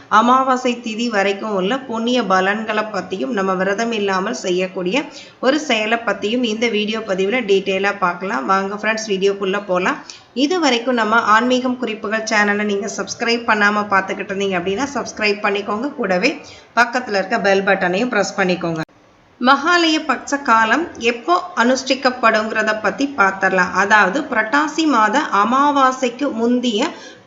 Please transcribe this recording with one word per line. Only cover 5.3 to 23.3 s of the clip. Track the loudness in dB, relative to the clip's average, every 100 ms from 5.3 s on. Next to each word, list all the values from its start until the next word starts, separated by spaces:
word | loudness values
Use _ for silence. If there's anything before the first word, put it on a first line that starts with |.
| -4
ஒரு | 0 0
செயலை | 0 -2 0 -2
பத்தியும் | -2 -4 -2 -2
இந்த | -2 -2 0
வீடியோ | 0 -2 -4
பதிவுல | -4 -2 0 0
டீட்டெயிலா | 2 2 2 0 0 0
பார்க்கலாம். | -2 -2 -4 -4 0
வாங்க | 0 0
ஃப்ரெண்ட்ஸ், | -4 -2 -2 -2
வீடியோக்குள்ள | 0 0 0 -2 -4
போலாம். | -2 0 0 -2 -8 -20 -12
இது | -2 0 2
வரைக்கும் | 2 0 0
நம்ம | 0 2 2
ஆன்மீகம் | 4 4 4 2 0 -2
குறிப்புகள் | -4 -6 -4 -4
சேனலை | -2 0 2 0
நீங்க | 0 -2 -4 -6
சப்ஸ்கிரைப் | -8 -4 -2 -2
பண்ணாம | 0 2 2 2 0
பார்த்துக்கிட்டு | 0 0 -4 -6
இருந்தீங்க | -4 -2 -2
அப்படின்னா, | -2 -2 -4
சப்ஸ்கிரைப் | -4 -8 -2 -2 0
பண்ணிக்கோங்க. | 0 -2 -4 -4 -4
கூடவே | -4 0 2 0 -2 -10 -20 -6 0
பக்கத்துல | 0 0 -2
இருக்க | -2 0 0
பெல் | 2 2
பட்டனையும் | 4 2 2 0 0
பிரஸ் | 0 -2 0
பண்ணிக்கோங்க. | 0 0 -2 -4 -6 _ _ _ _ -2
மகாலய | 2 4 4 2 4 2
பட்ச | 0 -4 -2 -4
காலம் | 2 4 4 2 -2 -4
எப்போ | -2 -2 0 0 0 0
அனுஷ்டிக்கப்படுங்கிறத | 2 2 0 0 0 2 2 2 0 -2 -2 0
பத்தி | -2 -2 -2 2
பார்த்திடலாம். | 0